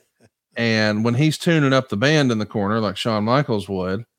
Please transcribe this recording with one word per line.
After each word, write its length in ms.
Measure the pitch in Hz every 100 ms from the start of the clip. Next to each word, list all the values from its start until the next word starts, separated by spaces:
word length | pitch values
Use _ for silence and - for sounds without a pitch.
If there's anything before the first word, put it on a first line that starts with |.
| _ _ 113 _ _ 117
And 480 | 117 110 107 104 117
when 80 |
he's 240 | 120 156 -
tuning 340 | 180 160 135
up 160 | 135 127
the 80 | 101
band 380 | 135 156 131
in 40 | 107
the 80 | 104
corner, 360 | 110 98 110
like 160 | 104 95
Shawn 260 | 120 107
Michaels 460 | 107 135 135 107 95
would, 320 | 92 92 107 -